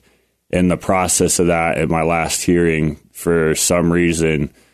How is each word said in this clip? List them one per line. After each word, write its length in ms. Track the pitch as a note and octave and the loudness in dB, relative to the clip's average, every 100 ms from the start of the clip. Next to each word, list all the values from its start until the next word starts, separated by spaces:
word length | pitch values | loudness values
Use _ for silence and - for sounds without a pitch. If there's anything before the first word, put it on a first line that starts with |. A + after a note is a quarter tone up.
| _ _ _ _ - | _ _ _ _ -4
in 180 | F2+ F2+ | 0 0
the 80 | E2 | 0
process 640 | - F#2 F2 - F2 - | -2 0 0 0 0 2
of 80 | F2 | 0
that, 300 | E2+ E2 - | 2 0 -2
at 100 | D#2 | -2
my 140 | E2 | 0
last 400 | D#2+ E2 D#2+ - | 0 -2 -2 -4
hearing, 540 | - F2 E2+ D#2+ D#2 C#2+ _ | 0 2 2 0 -2 -4 _
for 460 | - F2 E2+ D#2+ D2+ | -8 -2 0 0 0
some 360 | - F2 E2+ | 0 0 2
reason, 600 | E2+ F2 D#2+ D#2+ D2+ C#2+ _ _ | 2 2 0 0 0 -4 _ _